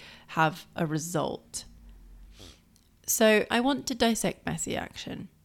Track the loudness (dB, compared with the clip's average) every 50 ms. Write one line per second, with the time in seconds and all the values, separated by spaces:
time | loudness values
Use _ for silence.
0 | -12 -20 -20 -20 -18 -6 0 2 2 2 0 -4 -14 -12 -6 -4 -2 -2 -2 -4
1 | -4 -4 -2 -2 -2 -2 -4 -8 -12 -14 -14 -14 -14 -16 -20 -20 -20 -20 -20 -20
2 | -20 -20 -20 -20 -20 -20 -20 -20 -20 -20 -20 -20 _ _ _ _ _ _ _ _
3 | _ -2 2 4 6 6 6 6 4 2 0 2 2 2 0 0 -2 -6 -2 2
4 | 2 2 2 2 0 -2 -4 -4 -6 -6 -6 -6 -6 -4 -4 -6 -6 -8 -10 -12
5 | -12 -12 -10 -12 -12 -14 _ _ _